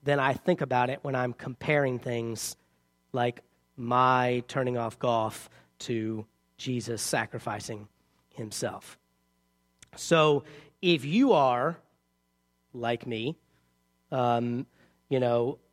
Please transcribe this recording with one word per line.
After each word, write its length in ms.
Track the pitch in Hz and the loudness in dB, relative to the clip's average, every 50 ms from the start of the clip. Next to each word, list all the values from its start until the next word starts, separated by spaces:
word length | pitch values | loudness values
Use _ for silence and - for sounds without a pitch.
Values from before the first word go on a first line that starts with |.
| _ | _
than 160 | 143 143 143 | 0 2 2
I 140 | - 135 135 | 4 2 0
think 260 | - _ - 180 - | 0 _ 0 0 0
about 300 | 147 131 127 123 123 123 | 0 0 2 2 2 2
it 100 | 135 - _ | -2 -6 _
when 120 | 143 135 | -4 -2
I'm 180 | 127 127 123 117 | -2 -2 -2 -4
comparing 640 | _ - 131 127 _ - - 151 147 143 131 127 120 | _ -10 -12 -12 _ -2 2 2 2 2 2 -2 -4
things 580 | - 127 120 120 117 117 113 110 - - - _ _ _ _ _ _ _ _ _ _ _ - | -4 -4 -4 -4 -4 -6 -6 -6 -8 -10 -10 _ _ _ _ _ _ _ _ _ _ _ -2
like 300 | 131 120 123 120 - _ _ _ _ _ _ _ | -2 0 0 -2 -6 _ _ _ _ _ _ _
my 680 | - 123 120 123 123 127 127 131 127 123 123 123 123 120 - | -10 -4 2 4 4 6 6 6 4 4 2 0 -2 -4 -4
turning 300 | - 139 131 123 123 120 | -4 -2 -2 -2 -2 -2
off 200 | 117 113 107 _ | -4 -6 -6 _
golf 520 | - 127 117 113 110 110 107 - - - _ - _ _ _ _ | -2 0 0 0 0 -2 -6 -10 -18 -20 _ -20 _ _ _ _
to 460 | - - 123 113 110 110 110 110 107 _ _ _ _ _ _ | -8 -4 -4 -2 -2 -4 -6 -8 -10 _ _ _ _ _ _
Jesus 460 | _ - 131 127 120 107 117 117 107 - | _ -8 -6 -4 -4 -4 -6 -6 -6 -4
sacrificing 880 | - - 131 110 - - 120 - 123 107 104 - - 117 104 104 104 _ _ _ _ _ _ _ _ | -2 -2 -2 -2 -2 -6 -10 -8 -8 -8 -8 -8 -10 -12 -14 -14 -20 _ _ _ _ _ _ _ _
himself. 680 | _ - 117 107 104 - - 110 92 101 - - - _ _ _ _ _ _ _ _ _ _ _ _ _ _ _ _ _ - _ - | _ -12 -12 -10 -8 -6 -6 -6 -6 -8 -16 -20 -20 _ _ _ _ _ _ _ _ _ _ _ _ _ _ _ _ _ -20 _ -16
So 480 | - - - 170 165 156 156 147 143 143 - - - - - _ _ - | -14 -2 2 4 4 6 6 4 2 0 -6 -20 -20 -20 -20 _ _ 2
if 220 | 180 170 147 123 | 2 2 2 2
you 280 | 143 156 226 269 269 208 | 0 2 4 6 6 6
are, 460 | 160 139 131 123 120 127 156 170 165 _ _ _ _ _ _ _ _ _ _ _ _ _ _ _ _ _ _ _ | 6 6 4 2 2 0 -2 -4 -6 _ _ _ _ _ _ _ _ _ _ _ _ _ _ _ _ _ _ _
like 340 | 123 117 117 120 117 - | -6 -2 -2 -2 -2 -4
me, 300 | 127 117 110 113 135 165 _ _ _ _ _ _ _ _ _ _ _ _ _ _ _ - | -6 -6 -4 -4 -6 -6 _ _ _ _ _ _ _ _ _ _ _ _ _ _ _ -2
um, 540 | 131 123 120 120 117 120 120 120 123 143 _ _ _ _ _ _ _ _ _ | 0 2 2 2 2 0 -2 -4 -6 -8 _ _ _ _ _ _ _ _ _
you 120 | 139 131 | 0 2
know 380 | 127 120 120 120 117 127 147 - _ _ | 2 2 2 2 0 0 -4 -8 _ _